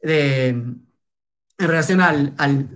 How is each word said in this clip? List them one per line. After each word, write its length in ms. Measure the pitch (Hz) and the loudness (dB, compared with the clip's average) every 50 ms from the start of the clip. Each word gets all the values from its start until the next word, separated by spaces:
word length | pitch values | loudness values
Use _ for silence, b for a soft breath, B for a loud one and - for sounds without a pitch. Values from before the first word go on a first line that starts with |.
| - | -4
de, 460 | 156 160 151 143 139 135 131 127 127 | -2 0 2 2 2 0 0 0 0
en 300 | 120 120 117 123 - - - _ _ _ _ _ _ _ _ _ _ _ _ _ _ - 190 165 | -2 -2 -6 -8 -10 -14 -16 _ _ _ _ _ _ _ _ _ _ _ _ _ _ -4 -2 0
relación 320 | 160 165 147 185 185 185 | 0 0 0 2 2 4
al, 340 | 180 170 156 143 143 139 - - | 4 4 2 2 0 -2 -2 -2
al 300 | 147 139 139 135 139 - - | 0 0 0 0 -2 -4 -10